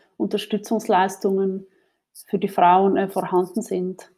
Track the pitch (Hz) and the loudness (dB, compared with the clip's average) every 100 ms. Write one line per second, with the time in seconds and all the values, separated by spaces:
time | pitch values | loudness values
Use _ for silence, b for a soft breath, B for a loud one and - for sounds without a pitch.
0 | b - 208 208 - 208 208 220 - 185 | b -6 -4 -4 -4 -6 -2 -4 0 2
1 | 190 190 196 196 196 190 b b b b | 2 -2 -2 0 -2 -4 b b b b
2 | b - - 196 196 - 175 185 196 190 | b -20 -6 -4 -2 2 4 6 4 2
3 | 190 196 185 180 180 226 - 185 185 185 | -2 -4 0 0 0 -4 -4 -4 -4 -8
4 | - | -18